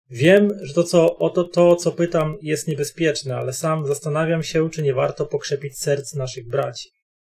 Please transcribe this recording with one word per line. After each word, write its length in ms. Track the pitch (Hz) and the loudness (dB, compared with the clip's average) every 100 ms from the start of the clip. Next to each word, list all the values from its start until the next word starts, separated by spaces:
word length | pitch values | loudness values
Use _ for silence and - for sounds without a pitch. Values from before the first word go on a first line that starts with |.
| _ | _
Wiem, 420 | 123 151 196 202 202 | 2 6 6 6 0
że 120 | 135 | -4
to, 100 | 151 | -2
co, 340 | 170 180 165 - | 2 4 4 2
o 120 | 165 | 0
to, 140 | 180 | 0
to, 320 | 175 175 175 175 | 0 4 6 4
co 160 | 170 | 2
pytam, 440 | 165 170 170 156 156 | -2 0 0 -2 -4
jest 260 | 151 151 - | -4 -4 -2
niebezpieczne, 680 | 147 143 - 160 - 139 123 | -4 -4 -2 -2 -2 -4 -6
ale 160 | 123 | -6
sam 320 | 127 160 160 143 | -4 -2 -2 -2
zastanawiam 580 | 143 160 147 160 165 | -4 -4 -2 0 -2
się, 260 | 156 160 160 | 0 0 0
czy 120 | 160 | -2
nie 100 | 143 | -2
warto 320 | 127 143 - 143 | 0 -2 -2 -4
pokrzepić 540 | 147 - 139 143 - | -4 -4 -6 -6 -6
serc 340 | - 143 139 143 | -2 -2 -2 -8
naszych 320 | 131 131 117 | -8 -10 -6
braci. 420 | 139 131 120 - _ _ _ _ | -4 -4 -6 -16 _ _ _ _